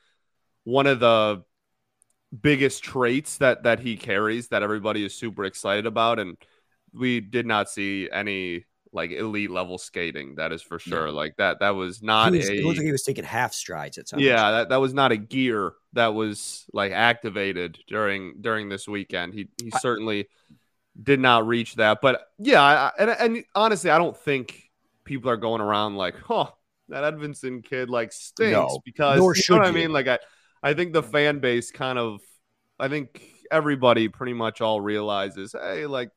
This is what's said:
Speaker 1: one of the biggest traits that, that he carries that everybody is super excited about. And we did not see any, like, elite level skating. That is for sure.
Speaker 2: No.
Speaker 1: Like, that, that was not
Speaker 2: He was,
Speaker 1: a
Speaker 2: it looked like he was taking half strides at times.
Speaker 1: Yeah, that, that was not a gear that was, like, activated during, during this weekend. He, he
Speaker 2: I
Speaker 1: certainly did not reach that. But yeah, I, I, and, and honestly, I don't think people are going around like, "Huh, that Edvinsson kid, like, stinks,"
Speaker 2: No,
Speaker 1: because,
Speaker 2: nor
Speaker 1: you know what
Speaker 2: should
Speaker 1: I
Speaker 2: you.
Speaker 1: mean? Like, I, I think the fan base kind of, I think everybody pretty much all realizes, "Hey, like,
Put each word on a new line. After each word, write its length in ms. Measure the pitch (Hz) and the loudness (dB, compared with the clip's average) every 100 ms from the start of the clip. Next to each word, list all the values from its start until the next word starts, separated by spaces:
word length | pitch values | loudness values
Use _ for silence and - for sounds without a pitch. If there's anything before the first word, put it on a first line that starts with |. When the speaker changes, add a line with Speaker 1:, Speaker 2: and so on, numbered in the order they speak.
| _ _ _ _ _ _ | _ _ _ _ _ _
Speaker 1:
one 240 | - 131 139 | -2 2 2
of 120 | 127 | 4
the 440 | 117 113 107 101 - _ _ _ _ _ _ _ _ 120 | 4 4 4 -2 -10 _ _ _ _ _ _ _ _ -2
biggest 420 | 147 143 135 - | 0 2 2 -2
traits 540 | - 131 123 127 151 - | -6 0 0 0 -4 0
that, 260 | 131 117 | 2 4
that 160 | 117 113 | 2 0
he 180 | 123 107 | -2 -6
carries 500 | - 101 107 117 117 | -2 0 0 -2 -2
that 160 | 107 | -2
everybody 420 | 104 107 104 107 98 | -2 -2 -2 -2 -4
is 80 | |
super 300 | - 117 101 95 | -6 -10 -6 -8
excited 400 | - 104 104 110 | -6 -2 -2 0
about. 340 | 110 113 117 | 0 2 0
And 180 | 95 85 _ _ _ _ _ | -4 -12 _ _ _ _ _
we 260 | 113 127 120 | -6 -2 -2
did 260 | 101 120 117 | -2 -4 0
not 240 | 107 101 | 0 0
see 400 | - 98 98 92 | -4 -4 -4 -6
any, 540 | 87 104 98 92 87 - _ _ | -6 -6 -6 -6 -8 -12 _ _
like, 180 | 104 85 | -8 -6
elite 400 | 76 110 104 101 | -6 -6 -6 -4
level 260 | 90 90 90 | -6 -6 -10
skating. 580 | - 98 85 73 69 73 | -10 -8 -6 -8 -12 -8
That 180 | 80 | -8
is 80 | 82 | -8
for 180 | - 85 | -10 -14
sure. 280 | - 85 78 | -6 -4 -4
Speaker 2:
No. 40 | |
Speaker 1:
Like, 240 | 73 76 76 | -4 -6 -2
that, 220 | 95 - | 0 2
that 120 | 101 | 0
was 300 | 98 92 110 | 0 -4 -6
not 300 | 107 110 113 | 0 4 4
Speaker 2:
He 60 | 180 | 2
was, 120 | 101 | 0
Speaker 1:
a 60 | 101 | 0
Speaker 2:
it 60 | |
looked 140 | 160 151 | 0 -2
like 80 | 151 | -2
he 60 | |
was 120 | 139 | -2
taking 220 | - 131 - | -4 -8 -6
half 280 | 113 123 | -4 -2
strides 440 | - - 82 73 - | -4 -10 -10 -12 -14
at 100 | 67 | -10
times. 160 | - | 0
Speaker 1:
Yeah, 280 | 139 117 107 | 2 4 4
that, 180 | 110 98 | 2 0
that 80 | 131 | 0
was 160 | 135 | 0
not 180 | 135 135 | 2 2
a 60 | 110 | 2
gear 560 | 107 131 131 110 92 - _ | -2 -2 0 0 -4 -8 _
that 220 | 120 117 107 | 0 2 0
was, 500 | 110 104 - - - | -4 -6 -12 -14 -10
like, 180 | 104 98 | -4 -2
activated 840 | 92 117 120 117 101 98 87 87 80 - | 2 2 2 -4 -4 -4 -4 -8 -10 -8
during, 540 | 107 104 98 92 - | -4 -2 -4 -8 -8
during 280 | 113 110 101 | -4 -4 -6
this 180 | 98 - | -10 -8
weekend. 460 | 104 95 92 87 | -10 -6 -6 -6
He, 160 | 104 98 - | -10 -12 -12
he 80 | 117 | -6
Speaker 2:
I 60 | 127 | -4
Speaker 1:
certainly 480 | 127 110 110 104 101 _ _ _ _ _ _ - | -2 -2 -2 -4 -6 _ _ _ _ _ _ -6
did 180 | 113 139 | 0 4
not 260 | 131 120 110 | 6 6 4
reach 300 | 120 113 117 | 0 -2 2
that. 240 | 107 107 | 4 4
But 280 | 135 123 - - | 4 2 -4 -6
yeah, 220 | 220 214 | 4 6
I, 120 | 143 | 8
I, 180 | 147 135 - | 6 2 0
and, 120 | 214 - 233 226 | 0 2 0 -2
and 100 | - | -4
honestly, 380 | 196 220 196 165 | 0 2 2 4
I 60 | 156 | 4
don't 200 | 170 113 | 2 -2
think 540 | - 139 120 - _ _ _ _ | -2 -2 -4 -16 _ _ _ _
people 260 | - 135 127 | -10 -6 -2
are 80 | 117 | 0
going 240 | 113 113 | 0 0
around 360 | 104 104 107 101 | 2 2 0 -2
like, 180 | 90 - | -4 -4
"Huh, 360 | - 226 139 - _ _ - | -4 -2 -2 -6 _ _ -14
that 140 | 143 | -6
Edvinsson 600 | 147 156 147 143 131 127 | -4 -4 -8 -10 -10 -10
kid, 260 | - 131 123 | -8 -6 -4
like, 220 | 123 113 | -2 -4
stinks," 640 | - - - 220 127 71 - | -8 -10 -2 2 2 2 -2
Speaker 2:
No, 40 | - | -8
Speaker 1:
because, 320 | - 143 143 | 0 4 6
Speaker 2:
nor 160 | 185 | 6
Speaker 1:
you 100 | 175 - | 4 6
know 80 | 180 | 6
what 40 | |
Speaker 2:
should 40 | 190 | 6
Speaker 1:
I 60 | |
Speaker 2:
you. 0 | |
Speaker 1:
mean? 200 | 165 165 | 2 0
Like, 160 | 151 127 | 0 0
I, 120 | 123 - _ _ _ | 0 -4 _ _ _
I 120 | 135 151 | -2 0
think 180 | 175 | 0
the 100 | 156 | 0
fan 360 | 123 147 147 147 | 0 2 2 2
base 320 | 131 120 113 | 2 0 -2
kind 260 | - 131 123 | -6 -4 -2
of, 240 | 117 101 - _ _ _ _ - | -4 -6 -16 _ _ _ _ -8
I 80 | 135 | -4
think 340 | 147 131 - - _ - | -4 -8 -14 -20 _ -2
everybody 560 | 156 147 139 123 117 110 | 0 2 4 4 4 2
pretty 260 | - 123 | -2 -8
much 280 | 120 113 - | -4 -4 -2
all 180 | 113 107 | 0 0
realizes, 760 | 101 104 104 101 101 95 98 - | 0 -2 -2 -2 -4 -6 -12 -10
"Hey, 280 | 90 95 151 | -8 -6 -6
like, 240 | 135 123 | -6 -8